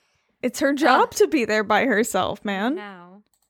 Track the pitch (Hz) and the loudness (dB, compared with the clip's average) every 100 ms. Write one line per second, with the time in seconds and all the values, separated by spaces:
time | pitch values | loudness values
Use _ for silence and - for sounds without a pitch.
0 | _ _ _ - 247 - 277 277 285 285 | _ _ _ -8 -8 -2 -2 2 2 4
1 | 466 - 381 311 214 214 208 208 247 208 | 2 2 2 2 0 -2 2 0 2 0
2 | 233 190 - 190 208 196 226 359 202 180 | 0 -2 -2 -4 -6 -4 -4 -6 -10 -18
3 | 175 196 _ _ _ | -20 -20 _ _ _